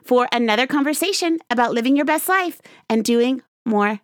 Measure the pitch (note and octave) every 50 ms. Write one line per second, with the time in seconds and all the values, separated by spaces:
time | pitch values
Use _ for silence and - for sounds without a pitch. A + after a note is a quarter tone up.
0 | - - B3 B3 B3 - - A#3+ A#3+ A3+ G#3+ G#3+ C4 B3+ C#4+ D4 C#4 D4 D4+ -
1 | E4 F#4+ F#4+ - F#4 E4 E4 E4 - - A#3+ A#3 A#3+ A#3 G3+ A#3+ A3+ C4 C#4 C#4+
2 | D4 D4 D#4 D#4+ D#4+ - F#4 F#4+ F4+ E4+ - - - - - - _ - A3+ A3+
3 | G#3 - A#3 A#3 A#3+ B3+ C4 B3+ - _ _ _ - A#3+ G#3+ G#3 G3+ G#3 A3 G#3